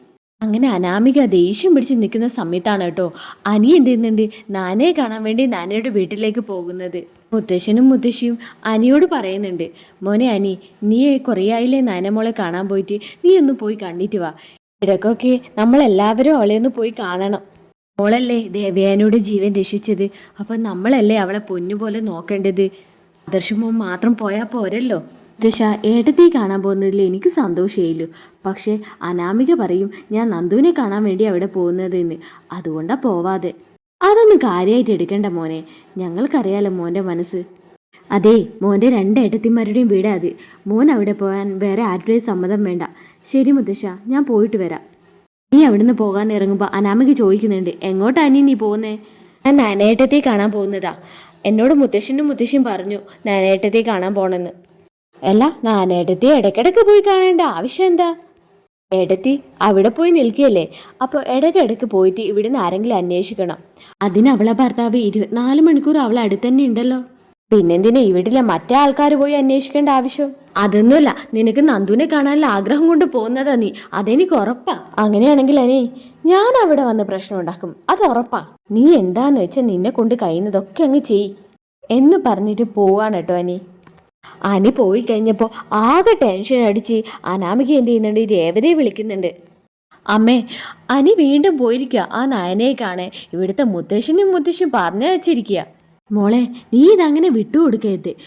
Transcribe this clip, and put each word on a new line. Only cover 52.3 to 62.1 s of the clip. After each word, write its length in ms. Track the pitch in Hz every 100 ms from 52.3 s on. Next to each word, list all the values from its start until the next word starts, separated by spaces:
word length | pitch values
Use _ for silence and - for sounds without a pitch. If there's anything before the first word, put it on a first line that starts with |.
| 262 233 277
പറഞ്ഞു 360 | 247 190 190 202 - - 220
നാനേട്ടത്തെ 560 | 196 190 190 202 226
കാണാൻ 340 | 226 202 185 202
പോണെന്ന്." 340 | 190 180 175 - _ _ _ _ _ _
"അല്ല, 320 | 165 208 277 330
നാനേട്ടത്തെ 760 | 226 208 185 175 175 180 247 294
ഇടയ്ക്കിടയ്ക്ക് 420 | 208 - 349 370
പോയി 220 | 415 415
കാണേണ്ട 400 | 392 381 370 349
ആവശ്യം 440 | 330 180 226 - 370
എന്താ?" 300 | 339 339 330 - _ _ _ _ _ _
"ഏട്ടത്തി 460 | 190 185 190 262 277 - -
അവിടെ 280 | 202 196 202
പോയി 220 | 226 339
നിൽക്കുകയല്ലേ, 560 | 339 233 214 277 196 156 - - -
അപ്പൊ 200 | 262 294 -
ഇടയ്ക്കിടയ്ക്ക് 580 | 254 311 370 254 220 240
പോയിട്ട് 360 | 202 190